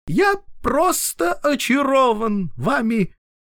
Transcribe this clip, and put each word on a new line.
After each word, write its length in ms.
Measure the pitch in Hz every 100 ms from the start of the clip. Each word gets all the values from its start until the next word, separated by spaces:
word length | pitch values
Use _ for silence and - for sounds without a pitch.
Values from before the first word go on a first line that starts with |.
| -
«Я 280 | 180 403 392 - -
просто 720 | - 285 359 320 - - 339
очарован 1200 | 349 294 285 - 269 277 269 254 214 220 202 180 -
вами!» 600 | 143 277 226 226 185 - _ _